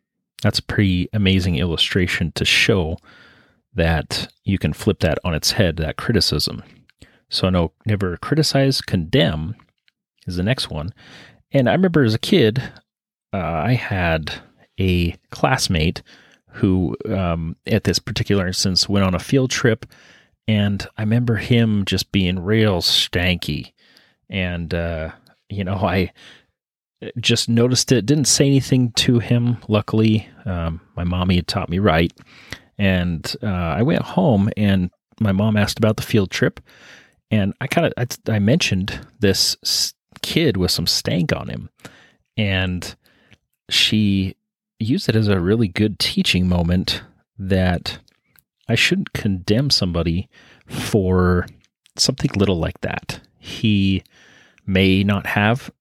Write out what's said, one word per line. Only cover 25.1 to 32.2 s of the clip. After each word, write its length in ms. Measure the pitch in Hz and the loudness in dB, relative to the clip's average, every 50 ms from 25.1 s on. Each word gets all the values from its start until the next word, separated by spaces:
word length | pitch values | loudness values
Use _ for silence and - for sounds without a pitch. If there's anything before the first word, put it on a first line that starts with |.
| - - _ _ _ _ _ _ | -12 -16 _ _ _ _ _ _
you 160 | 101 98 98 | -8 -6 -4
know, 120 | 90 98 | -4 -2
I 360 | 92 107 - 87 98 90 - - _ - - - - _ _ _ _ _ _ _ _ _ _ _ _ - 107 - 120 | -2 0 0 0 0 -2 -2 -4 _ -20 -20 -20 -20 _ _ _ _ _ _ _ _ _ _ _ _ -16 -12 -10 -4
just 280 | 113 - 117 113 - - | 0 0 0 0 0 0
noticed 440 | 117 117 117 127 127 120 - - 135 | 2 2 2 2 2 0 2 2 2
it, 140 | 120 98 | 2 4
didn't 200 | 110 143 156 135 | 2 2 2 2
say 200 | - - - 139 | 0 2 2 4
anything 460 | 139 139 135 127 - 139 127 127 120 - | 4 4 2 2 2 2 2 2 2 0
to 260 | - - - 127 117 | 0 2 2 2 2
him. 400 | 104 - 123 120 120 120 120 113 - - | 2 2 0 2 2 0 -2 -2 -2 0
Luckily, 600 | 107 104 104 - - 110 110 110 107 107 - - - - - | 0 0 0 0 0 2 4 4 2 2 0 -6 -16 -12 -8
um, 360 | 101 92 87 82 82 82 87 - _ _ | -6 -4 -4 -4 -4 -6 -6 -12 _ _
my 80 | - 90 | -6 -4
mommy 320 | 87 90 90 90 90 92 | -4 -2 0 0 2 2
had 100 | 90 85 | 2 0
taught 220 | - - 98 - - | 0 -4 -4 -4 -2
me 100 | 82 92 | -2 2
right. 340 | 101 107 80 80 85 82 - _ | 4 4 4 4 2 2 -2 _